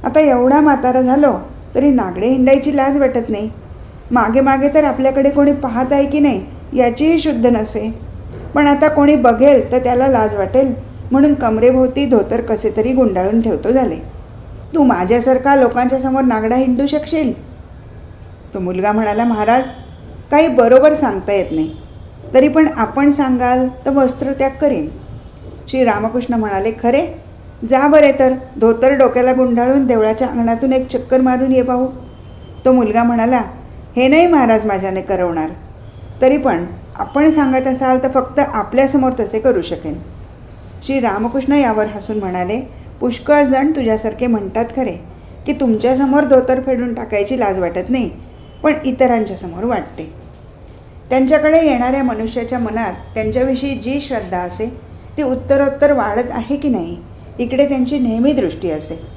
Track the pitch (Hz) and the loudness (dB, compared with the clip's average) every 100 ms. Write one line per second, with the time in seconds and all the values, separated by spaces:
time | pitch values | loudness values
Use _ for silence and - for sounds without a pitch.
0 | 254 302 302 247 254 285 302 269 254 254 | 0 2 4 4 4 4 4 2 0 0
1 | 254 269 294 190 - - - - 285 254 | 2 4 2 0 -8 -18 -6 0 2 2
2 | 190 180 220 262 254 269 285 285 269 285 | 0 -2 -2 2 4 4 2 0 0 2
3 | 262 254 226 214 214 - - - - - | 0 0 -4 -6 -6 -10 -18 -18 -18 -20
4 | - 247 214 240 269 269 285 302 294 - | -2 0 2 2 2 2 2 2 2 2
5 | 262 269 269 285 285 285 262 226 254 277 | 0 2 2 4 2 2 -2 -2 0 2
6 | 277 294 285 214 - - - - 240 240 | 2 2 2 0 -6 -16 -8 0 0 2
7 | 311 330 311 240 240 233 214 220 214 226 | 2 2 0 2 2 2 -2 -6 -6 -8
8 | - - - - - 294 294 285 302 302 | -14 -16 -14 -14 -6 2 2 4 2 4
9 | 285 294 233 220 277 269 - 247 247 247 | 4 6 4 6 6 6 4 0 0 0
10 | 269 247 214 208 190 254 269 233 - - | 2 2 0 -2 0 0 0 -2 -10 -16
11 | - 262 294 277 240 220 240 262 262 254 | -2 2 4 2 0 2 4 4 2 0
12 | 277 233 196 233 240 214 214 214 220 262 | 2 2 2 -4 -2 -2 -2 -2 0 2
13 | 240 185 190 226 226 156 - 262 247 165 | 2 2 0 0 0 -2 0 0 0 -4
14 | - - - - - - - 330 277 185 | -12 -16 -18 -20 -18 -18 -6 2 2 2
15 | 185 240 247 262 269 277 247 240 247 269 | 2 2 2 2 4 4 4 2 0 0
16 | 262 262 262 220 220 254 262 247 277 302 | 0 0 0 0 0 0 0 0 0 -2
17 | 302 320 269 - - - - - - - | -2 -2 -2 -4 -14 -20 -20 -20 -20 -20
18 | - - - - - 202 180 180 202 214 | -20 -20 -20 -20 -14 -8 -6 -2 0 0
19 | 214 208 240 214 208 247 262 - - - | 0 0 0 0 2 2 0 -12 -18 -20
20 | - - - 285 320 247 233 254 294 302 | -20 -20 0 2 4 4 6 8 6 4
21 | 262 190 - 202 - 160 160 156 - - | -2 -2 -2 -2 -2 -4 -4 -8 -18 -20
22 | - - - 254 294 320 311 - 214 277 | -20 -20 0 2 4 4 2 0 -4 2
23 | 285 285 269 247 247 254 254 - - 277 | 2 2 0 0 0 0 -2 -4 -2 2
24 | 262 254 269 269 269 269 294 226 202 - | 0 0 -6 -2 -2 0 -2 0 -6 -12
25 | - - - - - - - 262 240 208 | -16 -18 -18 -20 -20 -20 -6 0 0 0
26 | 220 247 247 233 214 196 214 220 233 269 | -2 -4 -2 -2 -2 -2 -4 -2 0 0
27 | 339 - - - - - 226 262 285 302 | 0 -8 -18 -20 -20 -14 -2 2 4 6
28 | 294 277 262 254 - - 226 226 262 269 | 6 4 2 0 -8 0 0 4 2 4
29 | 254 247 247 254 254 233 247 277 254 233 | 2 4 2 2 2 2 2 2 2 2
30 | 214 220 254 247 233 226 269 262 254 262 | 0 0 -2 -2 -2 0 0 0 -2 -6
31 | 254 262 254 254 262 262 247 247 262 - | 0 0 2 0 2 0 2 -2 -2 -6
32 | - - - - - - 262 254 214 214 | -18 -20 -20 -20 -20 -4 2 2 2 2
33 | 240 233 226 254 214 - - - - - | 2 2 2 0 -2 -10 -18 -20 -8 0
34 | 262 302 349 320 240 220 214 196 190 190 | 4 4 6 4 4 2 0 -4 -4 -6
35 | 185 190 180 165 156 180 - - - - | -4 -2 -2 -2 -6 -8 -18 -20 -20 -20
36 | - - 254 285 269 170 175 - - - | -18 0 2 2 0 -2 -6 -12 -18 -12
37 | - 277 311 311 269 262 262 262 262 254 | -6 2 2 4 2 0 0 -2 0 0
38 | 262 262 254 - 277 220 208 240 269 285 | 0 -2 -2 -2 -2 -2 -2 0 2 2
39 | 262 254 214 220 180 175 165 165 160 160 | 0 -2 -4 0 0 0 -2 -8 -8 -10
40 | - - - - - - - - - 269 | -12 -18 -20 -20 -20 -20 -20 -16 -4 0
41 | 233 196 233 269 262 285 262 214 214 208 | 0 -2 -2 -2 0 2 2 0 -2 -6
42 | 202 214 196 180 180 220 262 - - - | -8 -6 -4 -4 -4 -6 -8 -16 -20 -6
43 | 247 233 - 294 285 262 277 311 233 214 | -6 -4 0 2 4 2 0 0 0 -2
44 | 220 214 247 220 196 220 233 - 254 175 | -4 -4 -2 -2 -2 -4 -4 -4 -6 -6
45 | - - - - - 294 262 214 240 262 | -14 -20 -20 -14 -6 -2 0 0 0 0
46 | 277 285 294 262 254 254 262 247 247 226 | 2 2 4 4 4 -2 -2 -4 -4 -6
47 | 220 208 202 262 214 190 175 175 180 254 | -4 -4 -2 -2 -2 -2 -4 -4 -4 -4
48 | 202 - - - - - 311 302 277 254 | -4 -8 -20 -20 -20 -4 -2 0 -4 0
49 | 254 233 214 185 180 170 226 214 - - | 2 2 -2 -8 -12 -8 -4 -4 -6 -14
50 | 160 - - - - - - - - - | -14 -16 -20 -20 -20 -20 -20 -20 -20 -20
51 | - 262 262 302 302 320 311 247 247 269 | -4 0 2 2 4 4 2 0 -2 0
52 | 254 220 220 233 233 247 233 226 214 185 | -2 -4 -6 -6 -6 -4 -4 -4 -6 -8
53 | - 226 214 247 262 254 277 247 214 277 | -10 -6 -4 -2 -2 -2 -4 -6 -4 -6
54 | 285 240 185 180 180 185 220 254 - - | -4 -8 -6 -6 -6 -6 -8 -10 -18 -20
55 | - - 277 254 - 277 277 277 285 277 | -14 -4 -2 -2 0 2 2 2 2 2
56 | 214 208 240 - 226 285 294 220 170 170 | 0 -2 -4 -6 -6 -4 -2 -2 -4 -10
57 | - - - - 240 262 285 277 247 294 | -16 -20 -18 -8 -4 0 0 0 -2 -2
58 | 240 220 262 277 185 - 180 156 151 165 | -2 0 0 2 -2 -4 -6 -6 -8 -14
59 | - | -14